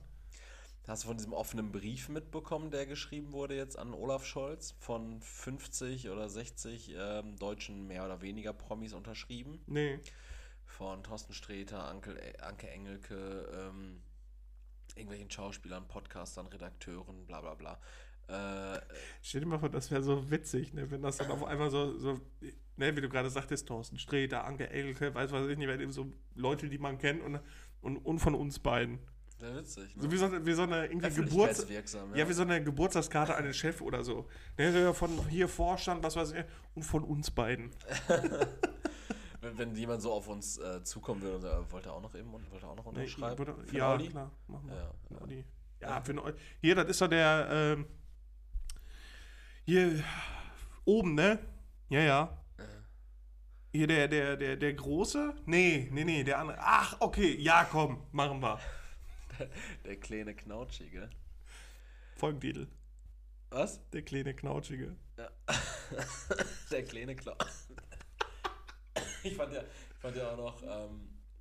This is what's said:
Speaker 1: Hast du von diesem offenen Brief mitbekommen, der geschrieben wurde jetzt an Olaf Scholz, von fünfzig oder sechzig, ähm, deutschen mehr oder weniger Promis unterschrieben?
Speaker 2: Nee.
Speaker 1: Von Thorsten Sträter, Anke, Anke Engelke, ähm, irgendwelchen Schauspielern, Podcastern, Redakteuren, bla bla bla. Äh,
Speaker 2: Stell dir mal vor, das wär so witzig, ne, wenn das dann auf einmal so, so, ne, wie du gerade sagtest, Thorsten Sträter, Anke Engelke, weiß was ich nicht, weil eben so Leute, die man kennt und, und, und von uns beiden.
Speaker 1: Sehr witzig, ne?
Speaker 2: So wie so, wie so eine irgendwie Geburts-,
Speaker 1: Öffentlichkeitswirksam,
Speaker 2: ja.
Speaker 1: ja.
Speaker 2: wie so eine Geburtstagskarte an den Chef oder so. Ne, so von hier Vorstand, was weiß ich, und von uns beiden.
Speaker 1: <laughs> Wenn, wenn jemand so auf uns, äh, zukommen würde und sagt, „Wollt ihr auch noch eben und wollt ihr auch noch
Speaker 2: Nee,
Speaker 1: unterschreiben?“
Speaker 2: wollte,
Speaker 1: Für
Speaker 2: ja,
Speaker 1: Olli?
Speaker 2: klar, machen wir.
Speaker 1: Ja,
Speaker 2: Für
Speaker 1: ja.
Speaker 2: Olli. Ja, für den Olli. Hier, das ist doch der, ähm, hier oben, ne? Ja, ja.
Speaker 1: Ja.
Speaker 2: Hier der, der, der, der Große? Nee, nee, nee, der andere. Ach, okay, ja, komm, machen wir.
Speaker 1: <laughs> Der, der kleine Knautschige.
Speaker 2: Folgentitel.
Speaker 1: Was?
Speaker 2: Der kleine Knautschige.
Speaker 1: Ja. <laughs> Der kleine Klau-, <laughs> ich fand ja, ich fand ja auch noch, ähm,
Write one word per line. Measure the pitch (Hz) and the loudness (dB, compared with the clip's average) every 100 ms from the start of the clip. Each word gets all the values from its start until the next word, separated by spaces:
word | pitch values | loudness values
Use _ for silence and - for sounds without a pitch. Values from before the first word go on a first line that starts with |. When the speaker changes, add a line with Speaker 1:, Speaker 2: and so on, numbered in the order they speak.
| - - - - - - - - - | -12 -14 -14 -14 -16 -16 -16 -14 -8
Speaker 1:
Hast | 110 | -6
du | 113 | -4
von | 117 | -6
diesem | 107 | -4
offenen | 78 113 113 107 | -4 -4 -4 -4
Brief | 101 104 131 127 | -4 -4 -6 -6
mitbekommen, | 151 156 156 156 156 156 | -8 -6 -8 -4 -4 -2
der | 143 139 | -4 -4
geschrieben | 147 - 147 147 | -6 -8 -8 -8
wurde | 143 143 135 | -6 -4 -4
jetzt | 135 - | -6 -8
an | 120 | -8
Olaf | 92 117 135 | -4 -2 -2
Scholz, | 131 143 135 156 - - | -2 -6 -6 -6 -10 -10
von | - 117 113 113 | -6 -4 -4 -10
fünfzig | - - - 135 - - 127 131 120 | -12 -10 -8 -8 -6 -6 -4 -6 -6
oder | 98 107 | -4 -4
sechzig, | 101 120 - 113 117 113 78 | -6 -10 -10 -10 -10 -10 -6
ähm, | 101 107 107 101 | -4 -4 -6 -6
deutschen | 98 107 - 101 98 | -6 -6 -8 -10 -8
mehr | 92 | -6
oder | 92 92 | -6 -6
weniger | 95 107 107 | -6 -6 -6
Promis | 104 - 110 110 | -8 -8 -8 -8
unterschrieben? | 95 104 110 - 120 131 160 - | -10 -10 -10 -10 -10 -10 -12 -2
Speaker 2:
Nee. | 147 147 139 - - - - - - | 0 0 -2 -10 -14 -14 -14 -14 -16
Speaker 1:
Von | - - 95 95 | -16 -10 -8 -8
Thorsten | 101 107 - | -8 -10 -10
Sträter, | 104 - 98 98 101 76 | -12 -10 -10 -8 -8 -8
Anke, | 98 104 92 - - | -8 -10 -10 -12 -12
Anke | 82 101 107 | -12 -12 -12
Engelke, | 95 98 98 - 98 95 98 - | -12 -10 -12 -10 -10 -8 -8 -8
ähm, | 92 95 98 95 92 - - - - - - - - - | -8 -10 -10 -12 -14 -18 -20 -20 -20 -20 -20 -20 -18 -18
irgendwelchen | - 107 101 101 | -14 -12 -10 -10
Schauspielern, | - 101 101 - 92 92 | -8 -8 -8 -8 -10 -8
Podcastern, | 101 - 92 90 - 92 | -12 -10 -10 -10 -10 -12
Redakteuren, | 92 87 - - 87 92 95 87 | -10 -12 -12 -12 -10 -12 -14 -12
bla | 80 | -10
bla | 80 | -10
bla. | 78 78 82 - - - - - | -10 -12 -12 -14 -18 -18 -18 -10
Äh, | 95 101 98 95 95 - - - - | -6 -4 -4 -6 -6 -8 -14 -14 -14
Speaker 2:
Stell | - 135 | -6 -4
dir | 160 | 0
mal | 156 | 0
vor, | 151 | 0
das | 143 - | 0 0
wär | 139 | 2
so | 135 139 135 | 4 2 2
witzig, | 151 - - - | 0 0 -2 -2
ne, | 151 139 | -4 -4
wenn | 139 | -2
das | 143 139 | -2 -2
dann | 143 | -2
auf | 143 | -2
einmal | 143 147 147 | 0 2 4
so, | 139 143 127 | 4 2 2
so, | 131 131 - - 139 - - - | 0 0 -4 -12 -12 -12 -10 0
ne, | 135 151 | 2 4
wie | |
du | 135 | 2
gerade | 131 127 | 2 2
sagtest, | 135 131 147 - | 0 0 -2 -2
Thorsten | 117 117 - | -4 -4 -8
Sträter, | - 143 131 123 | 2 4 4 2
Anke | - 139 135 | -2 -2 -2
Engelke, | 139 139 127 143 | -2 -2 0 0
weiß | 123 135 | 2 2
was | 139 139 | 2 2
ich | 143 | 2
nicht, | 139 | 0
weil | 131 | 0
eben | 139 | -2
so | 139 135 - - - | -4 -6 -8 -12 0
Leute, | 131 147 151 | 2 2 0
die | 143 | -2
man | 139 131 | -2 2
kennt | 143 160 | 2 2
und, | 143 143 - - - - | 0 -4 -6 -16 -16 -8
und, | 120 135 | -4 -2
und | - 160 | 2 4
von | 165 143 | 6 6
uns | 143 139 | 2 0
beiden. | 135 123 120 123 127 - - - | 2 4 2 -2 -10 -16 -16 -12
Speaker 1:
Sehr | 117 | -8
witzig, | 131 - - 95 | -8 -8 -12 -12
ne? | 101 | -4
Speaker 2:
So | 143 | 2
wie | 180 | 4
so, | 190 185 160 | 4 4 4
wie | |
so | 165 | 4
eine | 175 165 156 | 4 2 2
irgendwie | 170 165 | 0 2
Geburts-, | 151 151 160 220 214 | 2 6 8 8 6
Speaker 1:
Öffentlichkeitswirksam, | - 104 - 104 98 | 0 -4 -6 -6 -2
Speaker 2:
ja. | 107 | 2
Speaker 1:
ja. | 160 | 4
Speaker 2:
wie | |
so | 175 | 4
eine | 175 170 | 4 4
Geburtstagskarte | 147 139 180 180 - 151 151 | 4 4 4 4 4 4 4
an | 151 | 2
den | 143 | 0
Chef | 131 160 160 | 0 0 0
oder | - 127 | -2 -2
so. | 120 110 - - - - | 0 -2 -4 -10 -4 4
Ne, | 156 | 8
so | 175 180 | 8 8
von | 165 170 165 156 | 6 2 2 2
hier | 165 180 | 4 4
Vorstand, | - 170 180 - 170 | 4 2 2 2 2
was | 160 170 | 2 2
weiß | 151 | 0
ich, | 160 160 - - | -2 -6 -10 -12
und | - | -6
von | 156 156 | 2 2
uns | 151 147 147 | 2 0 0
beiden. | - 113 123 120 - - 131 - | 2 2 2 -2 -10 -6 0 4
Speaker 1:
<laughs> | 170 - - - - - - - - - - - - | 6 6 4 2 2 -2 -2 -8 -6 -8 -8 -10 -8
Wenn, | 117 113 | -6 -4
wenn | 117 110 | -2 -2
jemand | 117 117 | 0 0
so | 107 | 0
auf | 104 104 | 0 -2
uns, | 101 - - | -6 -6 -4
äh, | 92 90 | -4 -4
zukommen | 90 110 - 104 | -6 -6 -4 -2
würde | 95 92 | -2 -2
und | |
sagt, | 90 82 - | 0 0 0
„Wollt | 92 - | -6 -8
ihr | |
auch | 76 | -8
noch | 107 | -10
eben | 90 117 | -10 -12
und | 110 - | -12 -12
wollt | 95 | -12
ihr | 92 | -12
auch | |
noch | 85 113 | -10 -8
Speaker 2:
Nee, | 120 | -6
Speaker 1:
unterschreiben?“ | 131 - 120 123 | -6 -4 -4 -4
Speaker 2:
wollte, | 139 147 - | -4 -6 -4
Speaker 1:
Für | 135 | 2
Speaker 2:
ja, | 131 | 4
Speaker 1:
Olli? | 131 170 | 4 0
Speaker 2:
klar, | 147 139 - - | -6 -8 -12 -12
machen | - - | -10 -8
wir. | - | -6
Speaker 1:
Ja, | - - - | -6 -8 -12
Speaker 2:
Für | |
Speaker 1:
ja. | - | -10
Speaker 2:
Olli. | 135 131 123 - - - | -10 -10 -10 -14 -16 -10
Ja, | - 131 | -4 -2
für | 127 | -2
den | 143 | -4
Olli. | 156 151 - - | -4 -6 -10 4
Hier, | 160 | 8
das | 185 170 | 8 8
ist | 185 | 6
doch | 180 | 8
der, | 165 160 156 143 | 10 10 8 6
ähm, | 151 151 147 151 - - - - - - - - - - - - - - - - - - | 6 6 4 0 -8 -14 -16 -16 -16 -4 -4 -4 -6 -10 -12 -14 -14 -16 -16 -16 -4 8
hier | 180 180 156 151 - - - - - - - - | 10 10 6 2 -2 -4 -6 -8 -10 -12 0 6
oben, | 214 190 | 8 8
ne? | 151 180 214 - - - - - | 8 8 6 2 -10 -14 -14 2
Ja, | 139 | 6
ja. | 156 139 165 - - - | 8 8 6 -2 -12 -12
Speaker 1:
Ja. | 107 104 104 - - - - - - - - | -12 -12 -14 -16 -16 -16 -16 -16 -16 -18 -2
Speaker 2:
Hier | 147 156 | 4 8
der, | 160 143 | 8 8
der, | 151 139 139 | 6 4 2
der, | 135 135 | 0 2
der | 147 | 2
Große? | 147 139 147 220 294 294 294 | 2 2 2 4 2 0 -2
Nee, | - 170 180 151 127 | 4 8 8 8 4
nee, | 135 | 0
nee, | 165 156 | 2 4
der | 131 139 | 4 2
andere. | 156 117 | 0 -2
Ach, | - 214 - - | 6 6 6 4
okay, | 214 - 190 135 | 2 6 6 6
ja, | 147 170 165 | 10 10 10
komm, | 156 147 123 - | 6 4 2 -4
machen | 143 143 135 | 2 2 2
wir. | 123 107 - - - - | 0 0 -4 -8 -8 -10
Speaker 1:
<laughs> | - - - - | -10 -10 -10 -8
Der, | 131 - - - | -6 -8 -8 -10
der | - 98 | -10 -10
kleine | - 110 107 | -6 -6 -6
Knautschige. | 104 104 107 127 - 76 90 - - - - - - - - - - - - | -8 -8 -8 -8 -8 -10 -10 -10 -10 -12 -14 -14 -16 -16 -16 -18 -18 -16 -2
Speaker 2:
Folgentitel. | 151 143 127 135 139 - - - - - - - - | 0 0 -2 -4 -6 -12 -16 -16 -16 -16 -16 -16 -4
Speaker 1:
Was? | 127 190 - - | 0 0 -2 -10
Speaker 2:
Der | 160 | -8
kleine | 151 139 135 | -4 -2 -2
Knautschige. | 131 143 143 151 156 - 180 - - | -4 -4 -4 -4 -6 -6 -8 -12 -12
Speaker 1:
Ja. | - - - | -12 -6 0
<laughs> | - - - - - 131 - - 185 180 - - | 2 0 -6 -6 -6 -6 -4 -2 0 0 -4 -2
Der | 143 | -2
kleine | 127 117 127 | -2 -6 -6
Klau-, | 131 - - | -8 -6 -2
<laughs> | - - - - - - - - - - - - - - - - - - | -4 -6 -14 -14 -14 -14 -8 -4 -4 -4 -8 -8 -14 -16 -6 -4 -4 -4
ich | 196 170 | -4 -2
fand | - | -2
ja, | 139 | -4
ich | - - - - | -8 -12 -16 -10
fand | 127 123 | -6 -4
ja | 120 | -2
auch | 117 | -2
noch, | 120 117 | -6 -6
ähm, | 82 104 107 107 104 - - - | -8 -8 -8 -10 -12 -14 -16 -18